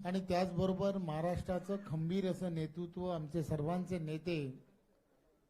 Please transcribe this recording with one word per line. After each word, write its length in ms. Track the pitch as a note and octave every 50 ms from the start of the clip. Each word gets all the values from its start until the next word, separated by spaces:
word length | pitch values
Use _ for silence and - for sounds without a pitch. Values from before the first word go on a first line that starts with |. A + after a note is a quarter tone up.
| -
आणि 160 | F3+ F#3 F#3+
त्याचबरोबर 760 | F#3 - F3+ F3 F#3+ F3+ F3 E3+ F#3+ F#3+ F#3 - G3 G3 F#3+ G3
महाराष्ट्राचं 800 | F3+ D#3+ D3+ D#3 D#3+ F3 F3 E3 - - F#3 F3 F#3 F#3+ G3 G3 G3+
खंबीर 440 | G#3 C#3+ D#3+ D#3+ E3 F#3 G3 F#3 F#3
असं 240 | F3 F#3 F#3 F3+ E3
नेतृत्व 540 | D#3+ D#3 D#3 D#3 F3 F3 E3+ E3+ F3+ F3+ F3+
आमचे 340 | F3 E3 D3+ C#3+ D#3 E3+ D3+
सर्वांचे 560 | - D#3+ D3 C#3+ D#3 F3 F3+ F3+ F3 F#3 F3
नेते 400 | D#3+ D3+ D#3 D#3 D#3 F3+ E3+ D#3 C#3+ C3 B2+ - - - _ _ _ _ _ _ _ _ _ _ _ _ _ _ _ _